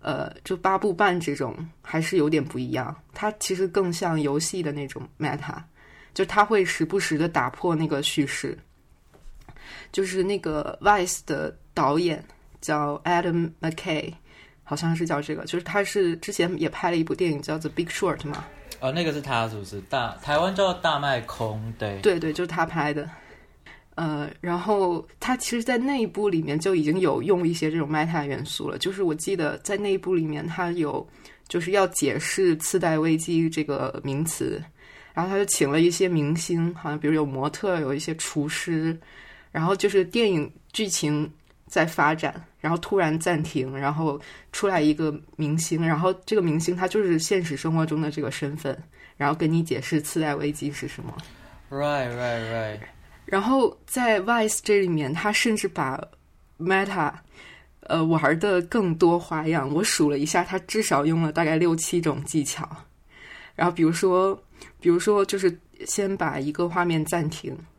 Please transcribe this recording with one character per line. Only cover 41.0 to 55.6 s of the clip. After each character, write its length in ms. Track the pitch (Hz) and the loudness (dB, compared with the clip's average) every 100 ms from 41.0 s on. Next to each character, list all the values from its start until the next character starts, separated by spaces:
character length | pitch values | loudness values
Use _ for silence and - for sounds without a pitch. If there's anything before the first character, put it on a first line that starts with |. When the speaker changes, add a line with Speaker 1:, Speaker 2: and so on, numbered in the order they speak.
| 151 151 151 - _ _ - | 0 0 -2 -6 _ _ -4
Speaker 1:
在 180 | - | 0
发 300 | 160 - 147 | 0 4 2
展， 280 | 160 151 - - _ | 2 -2 -6 -16 _
然 120 | 156 | -2
后 80 | 170 | -2
突 180 | - 196 | 0 2
然 220 | 165 160 | 2 2
暂 240 | 160 165 | 0 0
停， 340 | 160 151 127 135 | 0 -2 -4 -2
然 160 | 139 | -2
后 260 | 147 160 143 - - - | 0 -2 -2 -8 -20 -12
出 160 | - 202 | -2 2
来 140 | 185 | 4
一 140 | 151 | 4
个 200 | 151 156 151 - - | 4 0 -2 -12 -4
明 220 | 151 156 | 0 0
星， 280 | 160 160 165 | 0 0 2
然 120 | 156 | 2
后 160 | 185 185 | 2 0
这 100 | - | 0
个 60 | 214 | 2
明 180 | 170 156 | 2 2
星 160 | 165 | 0
他 140 | 180 185 | 0 0
就 140 | 214 | 2
是 160 | 196 165 | 2 2
现 260 | 160 190 | 2 0
实 100 | 170 | 0
生 200 | 139 165 | -4 0
活 100 | 165 | 0
中 160 | 160 156 | 2 0
的 100 | 151 | -2
这 120 | 151 | -2
个 80 | 139 | -4
身 260 | - 143 151 | -4 -6 -4
份， 240 | 147 - - - - _ | -6 -6 -10 -20 -20 _
然 100 | 143 | -2
后 60 | |
跟 160 | 156 160 | 2 2
你 120 | 165 | 2
解 160 | 165 120 | 2 -2
释 220 | 127 156 | 0 -2
“次 220 | 151 - | 0 -2
贷 120 | 156 | 0
危 160 | 143 147 | 0 -2
机” 200 | 147 143 | -4 -6
是 160 | 147 - | -6 -10
什 140 | - | -10
么。 120 | - - - - - - - | -12 -12 -16 -20 -20 -20 -12
Speaker 2:
Right, 400 | 139 147 147 127 120 | -4 0 0 -2 -2
right, 340 | 123 117 113 | -2 -2 -4
right. 280 | 113 110 107 107 - - - - | -4 -6 -8 -14 -20 -20 -20 -4
Speaker 1:
然 140 | 190 | -2
后 380 | 208 269 233 - - | 2 4 2 0 -8
在 340 | - 247 214 | -2 2 2
Vice 360 | 190 240 214 214 | 2 2 2 0
这 200 | - 202 | 2 2
里 80 | 185 | 4
面， 240 | 165 135 | 2 0
他 200 | 165 208 | -2 0
甚 240 | 208 240 | 2 2
至 120 | 214 | 2